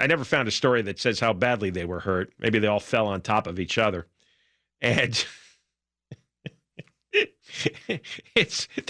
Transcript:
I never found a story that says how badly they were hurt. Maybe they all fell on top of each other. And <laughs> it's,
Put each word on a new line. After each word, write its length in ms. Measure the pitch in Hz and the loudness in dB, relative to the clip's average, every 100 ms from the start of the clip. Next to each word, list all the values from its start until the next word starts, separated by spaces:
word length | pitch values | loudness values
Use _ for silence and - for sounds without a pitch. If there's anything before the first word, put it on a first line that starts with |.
I 60 | 139 | 0
never 180 | 160 | 2
found 240 | 123 147 113 | 2 0 2
a 20 | |
story 300 | - 135 120 | 2 2 2
that 180 | 101 95 | 0 -2
says 220 | 123 104 | -2 2
how 140 | 117 | 0
badly 340 | 92 123 120 101 | 2 2 0 -2
they 160 | 90 | -4
were 160 | 85 87 | -4 -4
hurt. 320 | 98 92 95 - | 0 0 -2 -2
Maybe 200 | 113 107 | 0 2
they 60 | 107 | 2
all 140 | 104 | 2
fell 280 | - 120 107 | 0 0 2
on 120 | 98 | -2
top 260 | 101 107 87 | 0 0 0
of 140 | 90 | -6
each 160 | 87 - | -2 2
other. 300 | 110 90 - _ _ _ _ _ _ _ | 2 0 -8 _ _ _ _ _ _ _
And 420 | 120 117 123 113 - - - _ _ _ _ _ _ - _ _ - - _ - - _ _ | 0 0 0 -2 -6 -10 -20 _ _ _ _ _ _ -20 _ _ -20 -20 _ -20 -20 _ _
<laughs> 100 | 403 - _ - - - - - - - - - | -2 -2 _ -18 -6 -4 -4 -8 -8 -8 -16 -2
it's, 340 | - - - - - - | 0 0 -2 -8 -8 0